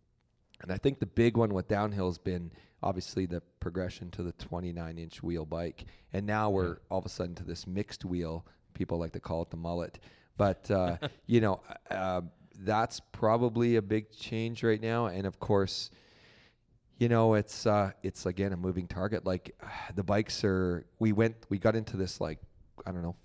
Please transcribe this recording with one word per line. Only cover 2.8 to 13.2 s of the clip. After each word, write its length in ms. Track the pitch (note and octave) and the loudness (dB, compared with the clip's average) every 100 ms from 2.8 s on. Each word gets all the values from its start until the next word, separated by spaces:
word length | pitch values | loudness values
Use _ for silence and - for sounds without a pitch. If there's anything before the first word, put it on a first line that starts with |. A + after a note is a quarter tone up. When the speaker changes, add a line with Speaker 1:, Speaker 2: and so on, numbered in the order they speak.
Speaker 1:
obviously 440 | G2+ F#2 - - F#2 | -4 -2 -4 -2 -2
the 140 | F2 - - | -4 -8 -10
progression 520 | F2+ F2 F2+ - F2+ | -6 -4 -6 -6 -12
to 100 | - | -8
the 100 | F2 | -8
twenty-nine 640 | - - F2 F2+ E2+ E2 E2 | -8 -8 -6 -6 -6 -8 -8
inch 260 | E2 - | -12 -8
wheel 200 | E2 E2+ | -4 -4
bike. 420 | D#2 E2 E2+ - - - _ | -2 -4 -4 -8 -16 -18 _
And 120 | F#2+ | -6
now 260 | G#2 G#2+ G#2+ | -2 0 2
we're 180 | G2 F2+ | 2 0
Speaker 2:
Yeah. 0 | F2 - | -2 -4
Speaker 1:
all 100 | F#2 | -4
of 40 | |
a 40 | F2+ | -4
sudden 260 | - F2 | -6 -6
to 100 | F2 | -6
this 220 | F#2 E2+ - | -8 -8 -6
mixed 380 | F#2 G#2 - | -4 -4 -6
wheel. 420 | F#2 F2+ E2+ E2 - _ _ | -4 -4 -4 -6 -10 _ _
People 240 | - F2+ E2+ | -6 -4 -2
like 140 | E2 | -4
to 80 | E2+ | -6
call 220 | - E2 | -4 -4
it 80 | E2+ | -4
the 60 | E2 | -6
mullet. 420 | E2 F2 E2 - - - _ - | -4 -4 -4 -10 -20 -20 _ 2
But, 340 | G2+ F#2 - | 2 2 0
uh, 280 | G2 F2+ E2+ - | 2 2 0 -6
<laughs> 140 | - - | -8 2
you 140 | A#2 | 4
know, 200 | A2 F#2 - G#2+ - | 4 0 -6 -16 -8
uh, 320 | G2 F#2+ F#2 E2+ - - - | -4 -2 -2 -4 -12 -20 -8
that's 400 | F#2+ G#2+ A#2 - - | 0 2 0 -4 -14
probably 640 | - | 0